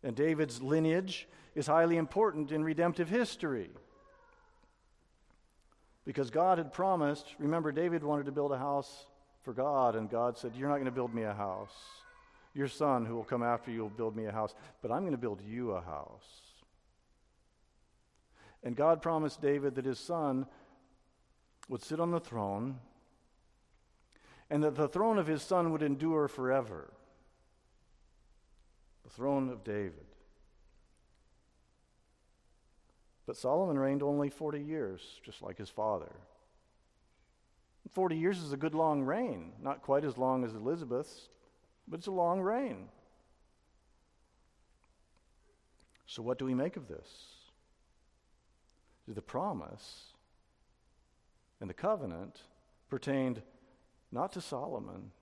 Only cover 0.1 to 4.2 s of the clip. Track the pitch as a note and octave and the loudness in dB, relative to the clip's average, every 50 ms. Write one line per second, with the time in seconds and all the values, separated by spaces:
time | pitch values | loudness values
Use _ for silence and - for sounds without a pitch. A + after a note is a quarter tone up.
0.1 | A#2 A2 C#3+ D#3+ D#3+ D3+ D#3 C#3+ A#2+ A#2+ C3 C3+ D3 D#3 D#3+ D#3+ D#3+ F3 F#3+ F#3+ | 0 2 2 2 4 2 2 -2 -2 -6 0 2 4 4 6 4 4 2 2 0
1.1 | F#3 - - - - - - - - D#3 C#3+ C#3+ D3+ E3 E3 E3+ E3+ E3 D#3+ C#3+ | -6 -8 -8 -12 -18 -20 -20 -8 -4 -4 2 4 6 6 6 6 6 4 2 0
2.1 | - F#3 A3 G#3+ E3 D#3 D3+ C3+ D#3 D#3 D#3 D#3+ D#3 D3 E3+ F3 E3 - F3 D#3+ | 2 4 4 4 4 0 -2 -2 0 0 0 0 2 4 2 2 4 2 0 2
3.1 | F#3 A#3+ A#3+ - - - - D#3+ C3+ A#2 F#2+ - - - - - - - - - | 2 2 2 2 -2 -4 -2 -2 -2 -2 -4 -6 -10 -18 -20 -20 -20 -20 -20 -20
4.1 | - - | -20 -20